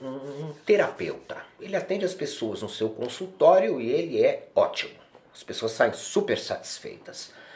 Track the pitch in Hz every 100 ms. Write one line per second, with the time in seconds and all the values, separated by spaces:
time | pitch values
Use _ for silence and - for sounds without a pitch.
0 | 135 135 139 139 156 147 - 202 147 -
1 | 82 - - - - - 185 190 - 196
2 | 185 - 143 - 110 92 104 - 107 110
3 | 120 - 185 - 156 190 - 127 117 147
4 | 165 110 131 - - 98 - - - -
5 | - - _ - - - 113 - 117 -
6 | - - - 104 - 98 - - - -
7 | - - - - -